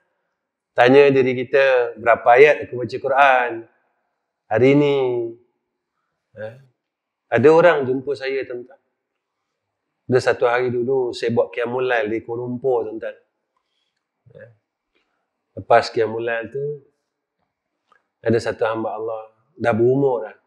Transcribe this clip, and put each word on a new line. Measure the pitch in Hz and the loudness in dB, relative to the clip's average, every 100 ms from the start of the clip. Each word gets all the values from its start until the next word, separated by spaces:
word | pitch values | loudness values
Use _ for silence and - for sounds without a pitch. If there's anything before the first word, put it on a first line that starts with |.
| _ _ _ _ _ _ _ | _ _ _ _ _ _ _
Tanya | - 123 135 143 | 2 4 6 6
diri | 135 127 127 | 4 0 -4
kita, | 123 139 135 127 120 117 | -2 0 2 2 -2 -4
berapa | 113 110 120 123 | 0 2 4 6
ayat | 151 143 | 6 4
aku | 101 120 | -4 -10
baca | 117 123 | -10 -8
Quran | 135 135 139 127 120 113 113 _ _ _ _ _ _ _ _ | -2 2 4 2 -2 -8 -14 _ _ _ _ _ _ _ _
hari | 110 131 143 | 2 4 4
ni? | 143 139 127 120 117 117 _ _ _ _ _ _ _ _ _ 95 | 2 0 -2 -4 -6 -12 _ _ _ _ _ _ _ _ _ -16
Ha? | 110 127 135 _ _ _ _ _ _ 120 | -16 -18 _ _ _ _ _ _ _ 2
Ada | 139 | 6
orang | 160 170 151 | 6 4 2
jumpa | 127 131 131 131 | -2 -4 -4 -8
saya, | 135 135 123 | -6 -8 -8
tuan-tuan. | 123 123 - _ _ _ _ _ _ _ _ _ _ _ _ - | -12 -16 -20 _ _ _ _ _ _ _ _ _ _ _ _ -2
Ada | 123 123 | 0 0
satu | 117 123 | 0 0
hari | 123 127 | 0 -2
dulu, | 120 120 135 123 | -4 -2 -2 -4
saya | - 117 117 | -6 -2 -2
buat | 113 | -2
qiyamul | - 117 123 | -4 -6 -4
lail | 127 117 107 | -2 -2 -2
di | 113 | -6
Kuala | 110 117 123 | -8 -10 -8
Lumpur, | 123 135 120 107 | -6 -2 -2 -4
tuan-tuan. | 110 110 104 _ _ _ _ _ _ _ _ _ _ _ - | -10 -14 -16 _ _ _ _ _ _ _ _ _ _ _ -20
Ha? | 113 110 _ _ _ _ _ _ _ _ _ - | -20 _ _ _ _ _ _ _ _ _ _ -18
Lepas | 101 117 - | 2 2 2
qiyamul | 120 110 113 | -4 -4 -4
lail | 117 117 110 | -6 -8 -8
tu, | 135 147 147 _ _ _ _ _ _ _ _ _ _ _ _ _ _ | -10 -10 -10 _ _ _ _ _ _ _ _ _ _ _ _ _ _
ada | 113 113 | -2 -2
satu | 113 - | -2 -4
hamba | 113 113 110 107 | -4 -4 -6 -8
Allah, | 113 110 110 _ _ - | -8 -10 -14 _ _ -4
dah | 117 110 | -2 2
berumur | 120 131 139 117 | 2 2 0 -2
dah. | 107 98 | -8 -16